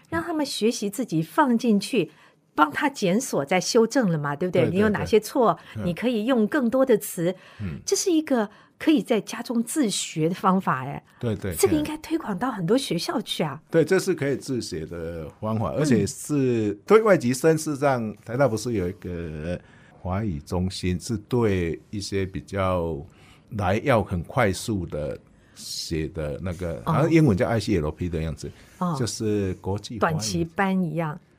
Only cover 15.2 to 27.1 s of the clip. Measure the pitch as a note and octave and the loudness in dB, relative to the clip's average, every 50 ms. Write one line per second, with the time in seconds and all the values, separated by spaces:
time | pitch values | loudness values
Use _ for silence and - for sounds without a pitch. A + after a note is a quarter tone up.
15.2 | D#2 C#2 - - G#2+ G#2+ A2+ A2 A2 D#2+ C2+ A#2+ D3+ D3+ B2 - G2 - - - | -10 -12 -10 -8 -6 -4 -2 -2 -2 -2 -2 0 2 2 4 2 2 0 -4 -8
16.2 | - - D3 C#3+ C3 B2 A#2+ A2+ G#2+ G#2 G2+ - - - G3+ A3 A3+ G#3+ F#3 C#3+ | -6 -2 0 0 2 2 2 2 0 0 -2 -2 4 6 6 6 8 6 4 4
17.2 | A#2 A#2+ C3 B2+ - D#3+ D#3+ D#3 - D#3 D3 C3 D3 C#3+ C3 B2 A2+ G#2+ G2+ - | 4 2 2 4 4 4 4 4 0 -4 -2 0 2 2 2 2 -2 -4 -8 -10
18.2 | - - A2+ B2+ C#3+ B2 A2 G#2 - B2+ A#2 G2+ F2+ F2 F#2+ - - F#2 F2 E2+ | -10 -4 0 2 2 2 2 0 -2 -2 0 0 0 -2 -4 -6 -8 -8 -8 -8
19.2 | E2+ D#2+ D#2 D#2 D2+ E2+ F2+ - - - - - - - - - - F2+ F2+ G2 | -8 -8 -8 -8 -6 -6 -6 -6 -8 -14 -20 -20 -20 -20 -18 -10 -6 -4 -4 -2
20.2 | A2+ G#2+ D#2+ C#2+ - - F#2+ F2 F2+ F#2+ - - - F#2 F2+ D#2+ - - A#2 G2+ | -2 -4 -4 -6 -6 -4 -2 -2 -2 -2 -2 -4 -2 -2 -2 -2 -2 -4 -6 -6
21.2 | G#2 - C3 A#2+ A#2 G#2+ G2 F#2 F2 E2 D#2 - - _ - G#2 F#2+ - G2 G2 | -4 -2 0 2 2 2 2 2 0 -2 -4 -6 -8 _ -10 -10 -6 -4 -2 -2
22.2 | F#2+ F#2 F#2 D#2 - - F#2+ G2 F#2+ F#2 F#2 F2+ E2 E2 D#2+ C#2+ - - - - | -2 -4 -6 -8 -8 -6 -2 0 0 2 0 0 0 -2 -4 -6 -8 -12 -18 -20
23.2 | - - - - _ - - G#2 G2+ F2 G2+ A2 - C#3+ B2 A2 F#2 - G2 E2+ | -20 -20 -20 -20 _ -10 -6 -2 0 0 0 0 2 2 2 2 2 0 -2 -4
24.2 | D#2 - - C3+ A#2+ G2 F2+ - - - G#2+ F#2+ E2+ D#2 D2+ D2+ D2 C2+ - - | -4 -2 0 2 2 2 0 -2 -4 -4 -4 -4 -4 -6 -6 -6 -6 -6 -8 -10
25.2 | - _ _ _ _ _ _ - - - - - - - E2 D#2 D#2 C#2+ - E2 | -14 _ _ _ _ _ _ -18 -14 -12 -10 -10 -8 -4 -4 -4 -4 -4 -4 -6
26.2 | D2+ D2 C#2 - F2+ F#2+ E2+ D#2 F2+ E2 D#2 - - - D#3+ A#2+ D3+ E3+ | -6 -6 -6 -6 -6 -6 -6 -6 -6 -6 -6 -6 -4 0 0 2 4 4